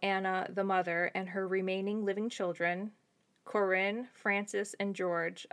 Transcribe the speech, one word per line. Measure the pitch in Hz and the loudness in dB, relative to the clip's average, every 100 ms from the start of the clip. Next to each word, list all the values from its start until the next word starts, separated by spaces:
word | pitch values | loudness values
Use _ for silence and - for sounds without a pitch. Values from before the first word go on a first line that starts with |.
Anna, | 196 190 190 185 185 | 0 0 0 0 -2
the | 185 196 | -2 2
mother, | 185 180 170 175 - | 2 2 2 0 -2
and | 190 | -4
her | 190 190 | -4 0
remaining | 190 185 190 196 214 | 0 0 0 0 0
living | 202 196 226 | 0 0 -2
children, | - 185 165 170 180 214 - _ _ _ _ - | -2 -2 0 0 0 -4 -10 _ _ _ _ -2
Corinne, | 214 190 185 196 220 247 | 2 4 4 2 -2 -8
Francis, | - 214 202 208 202 202 - | -4 0 2 2 -2 -2 -2
and | 202 | -2
George, | 190 185 170 165 180 - | 0 0 0 -2 -6 -4